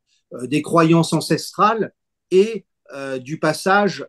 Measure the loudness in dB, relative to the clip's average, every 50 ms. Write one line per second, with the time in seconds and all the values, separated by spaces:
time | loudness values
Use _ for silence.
0 | _ _ _ _ _ _ -16 -12 -8 -4 -4 -4 -2 0 2 4 4 6 6 4
1 | 2 2 0 -4 -2 -2 -4 -4 -4 -6 -4 0 0 0 0 0 -4 -6 _ _
2 | _ _ _ _ _ 0 2 4 4 2 0 -8 -12 _ _ _ _ _ -14 -12
3 | -10 -8 -8 -8 -8 -8 -8 -4 -2 -2 -2 -2 0 0 2 2 2 0 -2 -6
4 | -12